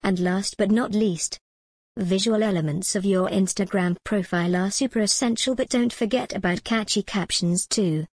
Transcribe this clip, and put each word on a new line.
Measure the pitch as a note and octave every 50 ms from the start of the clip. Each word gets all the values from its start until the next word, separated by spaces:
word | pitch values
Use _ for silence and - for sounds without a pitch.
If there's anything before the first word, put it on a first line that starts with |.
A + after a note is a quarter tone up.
| -
And | G3+ F#3+ F3
last | F3+ F3+ F3+ F#3+ G3+ - -
but | _ G#3+ G3
not | G#3+ A3+ B3+ - G3
least, | G#3 A3 G#3+ F3 D#3 - - - - _ _ _ _ _ _ _ _ _ _ _ -
visual | G3 F3 F#3 F#3+ F#3+ A3+ A3 G#3 A3
elements | G#3+ G3 E3+ D#3 D#3 D3 E3+ F#3 - -
of | G#3 F#3
your | G3 G3 F#3 F#3 F#3
Instagram | G3+ G3 F#3+ F#3 - - G3+ F3+ - G3+ F3+ F3+ F3 - _
profile | - - G#3 F3+ - - F3 E3+ F3 F3+
are | F3+ F#3 G3
super | G3 - C#4 B3 - A#3
essential, | G#3+ G3+ - - - A#3+ A#3 A3 - C4 C4
but | A3+ C4 -
don't | - A#3+ A#3+ A#3+ -
forget | - A#3+ G#3+ A3 B3 B3+ - -
about | - F#3 F3+ F3 G#3 -
catchy | - A#3 A3+ G#3+ - - G#3 G3
captions | - - G#3 E3+ - - - - E3+ F3 F3+ -
too. | - - - G#3 F3 D#3 D#3 D#3 -